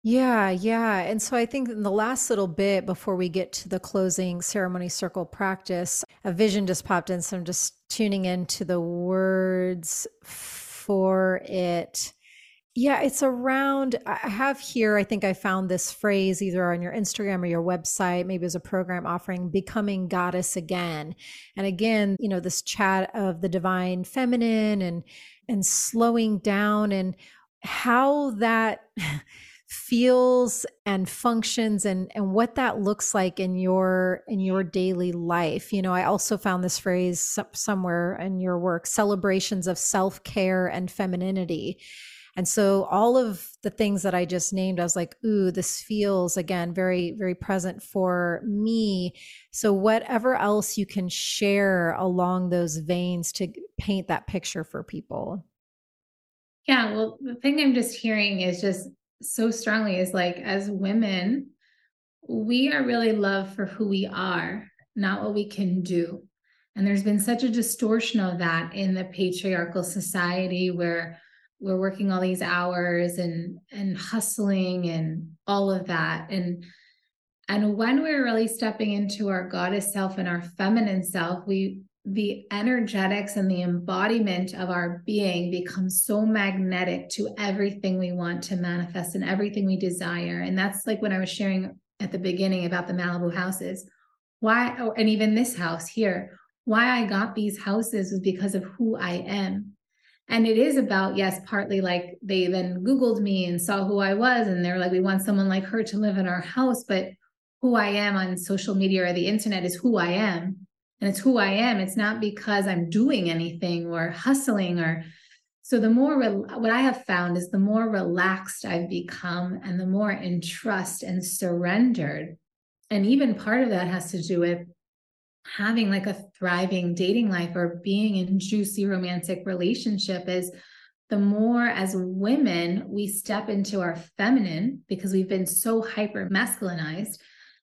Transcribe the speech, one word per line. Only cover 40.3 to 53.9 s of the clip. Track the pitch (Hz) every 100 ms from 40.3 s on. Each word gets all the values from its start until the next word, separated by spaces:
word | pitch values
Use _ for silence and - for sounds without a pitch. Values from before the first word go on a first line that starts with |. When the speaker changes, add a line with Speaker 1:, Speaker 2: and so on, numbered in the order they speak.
| 214 185 185 180
Speaker 1:
and | - 185
femininity. | - 190 180 185 190 180 160 117 190 - - - - - -
And | 180
so | - 196 196 -
all | 190 233 254
of | 233 185 - -
the | 208
things | - 208 202
that | 196
I | 185 175
just | 180 -
named, | 190 185 180
I |
was | 175 185
like, | 170 -
"Ooh, | 226 208 185
this | 185 175 -
feels, | - 214 202 190 180 165
again, | 160 180 170
very, | 175 185 180 175 214
very | 185 180
present | - 190 180 -
for | - 196 185 180 175 170
me." | 226 202 220 226 214 185 180 - - - _
So | - 214
whatever | 196 208 226 - 240 247 254
else | 208 214 202 -
you | 196
can | 202 180
share | - - - 202 202 196 185 170
along | - 185 180 180 185 180
those | 175 170 156
veins | 156 175 180 175 170
to | - 196 - 381 -
paint | -